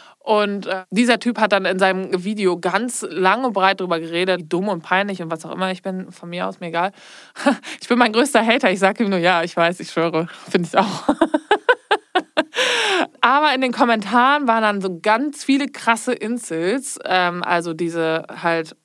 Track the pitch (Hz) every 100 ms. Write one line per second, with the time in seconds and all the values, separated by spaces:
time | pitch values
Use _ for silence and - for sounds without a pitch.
0 | - _ - 208 202 202 175 185 185 185
1 | 247 226 240 214 208 196 185 185 190 190
2 | 190 185 185 214 185 170 175 190 247 -
3 | 208 165 185 220 262 202 190 190 180 165
4 | 160 170 185 180 160 175 202 175 - 185
5 | 202 185 165 165 165 180 190 185 196 185
6 | 180 185 175 175 190 190 175 170 185 -
7 | - - - - 269 247 - - - 240
8 | 233 214 254 226 226 240 220 175 190 196
9 | 208 190 170 170 165 - 170 180 175 -
10 | 165 160 170 - - 190 170 214 208 175
11 | - - 320 302 - 403 - 554 _ 427
12 | - 359 - - 311 - 508 480 440 370
13 | - - 240 277 302 262 262 233 240 220
14 | 196 240 254 294 262 226 214 202 190 170
15 | 214 226 294 277 - 277 285 - - 226
16 | - 240 214 240 - 165 180 269 262 -
17 | - 185 175 180 - 175 170 160 170 170
18 | 160 160 - - 170 165 160 -